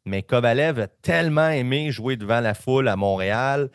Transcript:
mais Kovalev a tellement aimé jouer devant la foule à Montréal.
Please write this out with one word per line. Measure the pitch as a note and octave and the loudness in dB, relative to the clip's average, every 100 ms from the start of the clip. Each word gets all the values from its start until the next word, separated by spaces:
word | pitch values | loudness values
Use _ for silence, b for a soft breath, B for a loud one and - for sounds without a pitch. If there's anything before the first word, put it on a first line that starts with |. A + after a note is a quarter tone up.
| F#2+ | -8
mais | G2 | -6
Kovalev | - B2 A#2+ B2 D#3 B2+ | -2 0 2 2 0 -2
a | G2+ | -6
tellement | - - E3+ E3 D3+ D#3+ | -6 -2 0 2 2 2
aimé | D3+ B2 C#3 D3+ | 0 0 -2 -2
jouer | A2 A#2+ B2+ | -4 -4 -4
devant | G#2 A#2 | 0 0
la | A2+ G2+ | 0 -2
foule | - C3 B2+ | 0 2 2
à | F#2+ | 2
Montréal. | G2 F#2+ F#2+ A2 C3+ C#3+ C3+ | 0 0 0 0 0 -2 -4